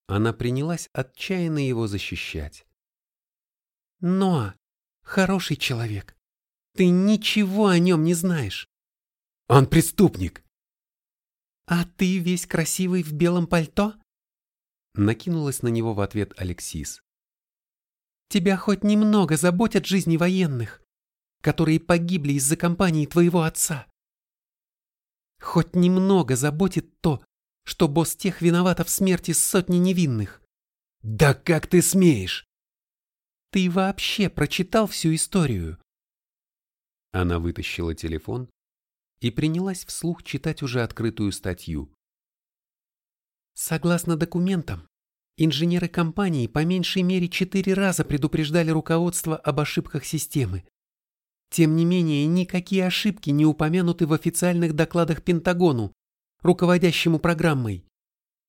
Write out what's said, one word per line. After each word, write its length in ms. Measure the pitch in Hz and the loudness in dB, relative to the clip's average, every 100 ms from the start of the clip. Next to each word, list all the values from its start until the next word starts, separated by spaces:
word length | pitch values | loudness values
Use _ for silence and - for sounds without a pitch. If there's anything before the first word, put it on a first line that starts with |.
| - | -4
она 260 | 101 113 | 0 0
принялась 560 | 113 120 127 156 170 - | 0 -4 -2 -4 -6 -6
отчаянно 720 | - 131 - - 185 170 151 135 | -8 -8 -10 -6 -4 -2 -2 -2
его 220 | 117 110 | -2 -2
защищать. 800 | 98 - 87 - 82 73 - _ _ _ _ _ _ _ _ _ _ _ _ _ _ | -4 -6 -8 -8 -8 -10 -14 _ _ _ _ _ _ _ _ _ _ _ _ _ _
"Ноа, 540 | 175 190 190 165 101 - _ _ _ _ | -2 0 2 0 -2 -8 _ _ _ _
хороший 520 | - - 185 190 - 151 | -4 0 2 0 -2 -4
человек, 640 | - 120 113 101 - _ _ _ _ _ _ - | -4 -4 -4 -8 -10 _ _ _ _ _ _ 2
ты 140 | 185 | 4
ничего 800 | 180 202 214 - 214 196 196 202 | 4 4 2 0 0 0 2 4
о 120 | 175 | 4
нем 240 | 175 170 | 4 4
не 100 | 160 | 2
знаешь". 540 | 170 185 165 104 - - _ _ _ _ _ _ _ - | 0 0 -2 -4 -8 -14 _ _ _ _ _ _ _ 4
"Он 200 | 135 135 | 4 6
преступник!" 800 | 165 160 - 180 - 90 - _ _ _ _ _ _ _ _ _ _ _ _ - | 2 2 4 2 2 -8 -8 _ _ _ _ _ _ _ _ _ _ _ _ -2
"А 160 | 170 175 - | -2 -2 -2
ты 220 | 185 185 | 0 0
весь 260 | 170 180 - | -2 -4 -2
красивый 560 | 175 160 - 185 180 | -4 -2 -2 -2 -2
в 120 | 156 | -2
белом 340 | 151 170 180 165 | 0 2 2 0
пальто?" 480 | 170 156 - 208 - _ _ _ _ _ _ _ _ _ | -2 0 -2 -2 -4 _ _ _ _ _ _ _ _ _
накинулась 720 | - 101 113 - 165 143 131 | 0 0 0 -2 -2 -2 -2
на 40 | 120 | -2
него 260 | 117 113 | -2 -2
в 60 | 104 | -2
ответ 340 | 98 104 98 - | -4 -4 -6 -6
Алексис. 640 | 92 87 - 85 71 - _ _ _ _ _ _ _ _ _ _ _ _ _ | -8 -8 -10 -10 -10 -14 _ _ _ _ _ _ _ _ _ _ _ _ _
"Тебя 260 | 202 180 190 | 0 0 0
хоть 280 | - 196 | 0 0
немного 520 | 208 214 214 214 165 156 | 2 2 4 4 2 2
заботят 500 | 180 180 226 196 - | 2 2 0 0 0
жизни 300 | 190 170 160 | -2 0 2
военных, 640 | 175 185 175 127 110 - _ _ _ _ _ _ | 2 2 0 -2 -6 -10 _ _ _ _ _ _
которые 380 | - 151 160 156 | -2 0 2 2
погибли 540 | - 175 170 185 143 | 2 0 2 -2 0
из-за 220 | 143 135 160 | 0 0 0
компании 500 | 175 170 190 156 143 | 0 0 0 0 0
твоего 360 | 175 175 175 | 4 4 4
отца? 460 | 160 - - 147 - _ _ _ _ _ _ _ _ _ _ _ _ _ _ _ | -2 -2 -6 -6 -10 _ _ _ _ _ _ _ _ _ _ _ _ _ _ _
Хоть 340 | - 170 160 180 | -4 -2 0 2
немного 600 | 180 185 190 196 123 127 | 4 4 4 2 2 0
заботит 680 | 147 151 190 165 - _ | 0 0 -2 -2 -8 _
то, 220 | 170 - _ _ _ _ | -2 -2 _ _ _ _
что 240 | - - 160 | -16 0 2
босс 280 | 147 160 - | 2 -2 -2
тех 260 | 196 - | -4 0
виновата 420 | 170 170 180 175 | 2 4 2 0
в 60 | 170 | -2
смерти 420 | - 190 175 - | 0 0 0 -2
сотни 460 | 156 - 185 185 180 | -2 0 0 2 2
невинных?" 640 | 180 180 160 113 101 - _ _ _ _ _ _ | 2 2 0 0 -6 -10 _ _ _ _ _ _
"Да 320 | 107 107 147 | -10 2 2
как 340 | 131 - 160 - | 2 0 -2 4
ты 140 | 180 | 2
смеешь?" 640 | 165 190 180 123 92 - - _ _ _ _ _ _ _ _ _ _ | 4 4 4 4 -2 -10 -12 _ _ _ _ _ _ _ _ _ _
"Ты 200 | 196 180 | 0 0
вообще 580 | 180 190 196 - - 190 | 0 -2 -2 -6 -2 -2
прочитал 560 | - 147 - 185 151 135 | 0 -2 -2 0 0 0
всю 300 | - 160 160 | -2 -2 0
историю?" 640 | - 190 147 101 80 78 _ _ _ _ _ _ _ _ _ _ _ _ _ | 0 0 0 -2 -6 -10 _ _ _ _ _ _ _ _ _ _ _ _ _
Она 280 | 95 87 85 | -2 0 0
вытащила 560 | 85 85 85 - 85 80 | -2 -6 -8 -6 -6 -6
телефон 540 | 82 80 - 123 127 _ _ _ _ _ _ _ 120 | -6 -8 -8 -10 -12 _ _ _ _ _ _ _ -4
и 60 | |
принялась 540 | - 156 165 190 185 - | -2 -2 0 -4 -6 -10
вслух 380 | - 165 165 | -6 -6 -6
читать 380 | - 135 160 151 | -8 -6 -6 -6
уже 220 | 135 123 | -4 -4
открытую 480 | 113 - 117 110 101 | -4 -4 -4 -2 -4
статью. 600 | - 95 90 - 76 67 _ _ _ _ _ _ _ _ _ _ _ _ _ _ _ _ - | -4 -6 -8 -8 -8 -8 _ _ _ _ _ _ _ _ _ _ _ _ _ _ _ _ -12
"Согласно 640 | - 160 165 170 170 160 | -6 -2 0 0 -2 -2
документам, 680 | 165 175 180 190 - 87 - _ _ _ _ - | -2 -2 -2 -2 -4 -12 -14 _ _ _ _ -2
инженеры 500 | 160 139 170 175 175 | 0 0 0 0 -2
компании 600 | - 165 175 196 151 117 | -2 -2 0 -2 0 -2
по 160 | 147 | -2
меньшей 380 | 160 185 170 190 | 0 0 0 0
мере 260 | 180 185 180 | 0 0 -2
четыре 460 | - 185 196 190 | -2 -2 0 0
раза 300 | 190 196 175 | 0 0 0
предупреждали 640 | 151 143 151 165 151 170 160 | -2 0 0 0 0 0 2
руководство 640 | 160 - 165 175 - 165 156 | 0 0 0 0 -2 -4 -4
об 240 | - 147 | -2 -2
ошибках 460 | 147 - - 147 - | -2 -4 -4 -8 -6
системы. 580 | 156 - 147 113 92 - _ _ _ _ _ _ _ _ | -6 -4 -2 -2 -4 -10 _ _ _ _ _ _ _ _
Тем 260 | - 160 160 | 2 4 4
не 100 | 170 | 2
менее, 420 | 180 160 147 151 | 2 2 2 2
никакие 580 | 180 175 180 175 190 185 | 0 0 -4 -2 -2 0
ошибки 440 | - 214 - 151 | 0 -2 -4 -2
не 160 | 143 156 | 2 2
упомянуты 600 | 151 156 180 175 175 160 | 2 0 2 0 0 0
в 80 | |
официальных 640 | 156 170 165 180 175 170 156 | 0 0 -2 0 0 0 0
докладах 480 | 156 175 165 156 | 0 0 0 -2
Пентагону, 720 | - 170 180 175 180 123 101 _ _ _ _ _ | 0 0 0 2 2 2 -4 _ _ _ _ _
руководящему 760 | 165 175 175 180 170 156 170 156 | 0 2 4 4 2 2 0 2
программой". 680 | 170 160 165 143 113 92 _ _ _ _ _ _ | 0 2 2 0 -2 -6 _ _ _ _ _ _